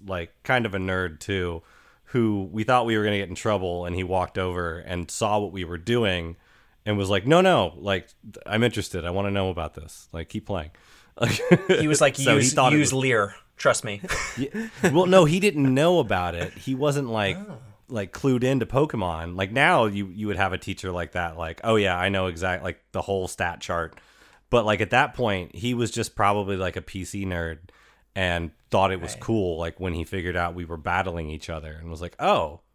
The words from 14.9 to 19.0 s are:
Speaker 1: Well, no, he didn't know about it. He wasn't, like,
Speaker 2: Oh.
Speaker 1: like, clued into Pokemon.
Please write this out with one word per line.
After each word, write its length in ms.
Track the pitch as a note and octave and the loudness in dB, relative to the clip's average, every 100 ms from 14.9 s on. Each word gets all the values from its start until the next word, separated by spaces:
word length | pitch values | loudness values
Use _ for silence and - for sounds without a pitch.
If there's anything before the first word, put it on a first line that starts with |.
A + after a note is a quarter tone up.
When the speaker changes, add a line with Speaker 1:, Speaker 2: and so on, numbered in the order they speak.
Speaker 1:
Well, 140 | D3 F3+ | 4 8
no, 180 | F#3 D3+ | 8 8
he 140 | F3+ | 6
didn't 340 | G3+ D3 C3+ | 2 2 2
know 260 | C3 E3 F3+ | 4 4 4
about 360 | A2 F#2+ F2 E2+ | 2 0 -2 -4
it. 180 | F2+ | -8
He 220 | - - C3 | -8 -6 -2
wasn't, 340 | D3 C#3+ B2+ | 0 0 -2
like, 280 | A2 G2 F#2+ | 0 0 -2
Speaker 2:
Oh. 200 | G#3 B2 - - - | -8 -16 -18 -20 -10
Speaker 1:
like, 240 | A#2+ G2 | -8 -6
clued 320 | - C#3 B2+ | -2 2 2
into 220 | B2+ C3+ G#2+ | 2 0 0
Pokemon. 720 | C3 D3+ A#2+ | 2 2 0